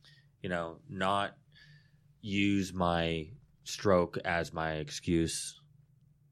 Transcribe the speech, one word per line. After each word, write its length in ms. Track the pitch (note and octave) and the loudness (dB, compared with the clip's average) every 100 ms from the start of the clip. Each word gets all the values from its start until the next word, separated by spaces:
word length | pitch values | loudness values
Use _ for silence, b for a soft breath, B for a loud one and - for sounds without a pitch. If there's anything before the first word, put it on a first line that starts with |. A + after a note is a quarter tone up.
| b b b _ | b b b _
you 60 | F#2 | -4
know, 320 | F2 E2 D#2+ - | -4 -4 -8 -12
not 480 | F#2+ F#2+ G2+ G2+ - _ b b b b b b _ | -2 0 2 0 -6 _ b b b b b b _
use 520 | A2 G2 G2+ G2+ F2+ | -4 2 2 2 0
my 560 | F2+ F2 E2+ E2 E2 D#2 - - _ | 0 2 2 2 0 -4 -12 -20 _
stroke 560 | - - G#2+ F#2 E2+ - | -12 -2 4 4 4 -2
as 280 | - E2+ D#2 | -2 -2 -2
my 200 | E2+ D#2+ | -2 -2
excuse 880 | D#2 D2+ - - E2+ E2 - - - - - _ _ _ _ _ | -2 -6 -6 0 2 2 -2 -8 -12 -20 -20 _ _ _ _ _